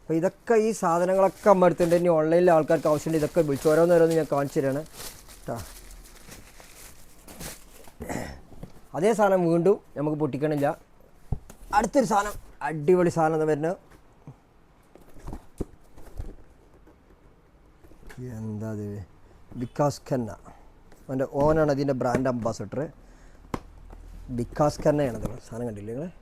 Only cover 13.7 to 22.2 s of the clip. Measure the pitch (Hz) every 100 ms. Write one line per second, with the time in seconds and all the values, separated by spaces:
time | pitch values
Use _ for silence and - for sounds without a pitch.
13.7 | 190 - - - - - - _ _ _
14.7 | _ _ - - - - - - - -
15.7 | - - - - - - - - - _
16.7 | - - _ _ _ - _ _ _ _
17.7 | _ - - - - 127 113 110 107 110
18.7 | 107 104 104 90 - - - - - 123
19.7 | - 147 - - 131 113 - - - -
20.7 | - - - - 135 135 139 147 156 151
21.7 | 139 143 131 127 123